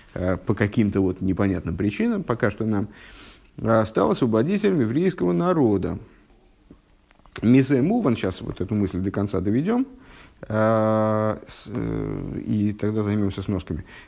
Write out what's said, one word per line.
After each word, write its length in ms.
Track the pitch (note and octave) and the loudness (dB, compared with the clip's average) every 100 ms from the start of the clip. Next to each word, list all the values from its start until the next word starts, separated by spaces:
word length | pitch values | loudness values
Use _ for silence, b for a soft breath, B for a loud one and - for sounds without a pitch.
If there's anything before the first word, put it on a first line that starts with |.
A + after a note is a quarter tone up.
| B - | B -4
э, 220 | F#2 F2+ | -2 -2
по 180 | - G#2 | -2 0
каким-то 460 | G#2+ A#2+ G#2 G2 | 2 2 2 4
вот 200 | F#2+ F2+ | 2 0
непонятным 560 | F#2+ F2+ G2+ F2 E2+ E2 | -2 0 0 0 -2 -2
причинам, 460 | G2+ G#2 A#3 G#3+ | -2 0 0 0
пока 260 | - A#2 A2 | -2 0 0
что 160 | - A2 | 0 -2
нам, 220 | G#2 G#2 B B B B B B - | 0 -2 B B B B B B -6
э, 280 | A2+ A2 A2 | 2 2 2
стал 240 | - G#3 | 2 2
освободителем 720 | G3+ B2+ A2 C#3+ G3+ G#3 F3 | 2 2 2 2 2 2 2
еврейского 500 | A2 C3+ F#3 - F3+ | 2 2 0 0 0
народа. 680 | F3 F3 E3+ A#2 G2 F2 E2 - b b - _ _ _ - _ _ _ _ - - | 2 2 4 4 2 0 -6 -10 b b -20 _ _ _ -20 _ _ _ _ -20 -2
Мизе 400 | G#2+ C3 C3 C3+ | 4 4 4 2
Муван, 320 | D3+ A#3+ E3 A2+ | 2 2 0 0
щас 260 | G2 F#2 | -2 -4
вот 200 | A2+ - | -8 -8
эту 120 | G2 | -4
мысль 240 | G#2+ F#2+ F2+ | 0 0 -2
до 140 | F#2+ | -4
конца 300 | G2+ G2+ F#2 | -2 -2 -2
доведём, 440 | F#2+ A#2 F3 A#3+ C4+ - B B B _ - | 0 0 0 0 -2 -8 B B B _ -6
э, 880 | G#2+ A2 A2 A2 A2 A2 G#2+ G#2+ - - | 0 2 2 2 2 2 0 -2 -4 -10
с-, 200 | - - | -18 -10
э, 760 | A2 A2+ A2 G#2+ G2 F#2 F#2 - | -6 -4 -4 -4 -6 -6 -8 -4
и 280 | A2 G#2 | 0 0
тогда 280 | G#2 G#2 A2 | -2 -2 -2
займёмся 400 | G#2 G#2+ G2+ G2 | 0 0 -2 -4
сносками. 440 | F#2+ F#2+ - D#2 - B | -4 -4 -4 -8 -10 B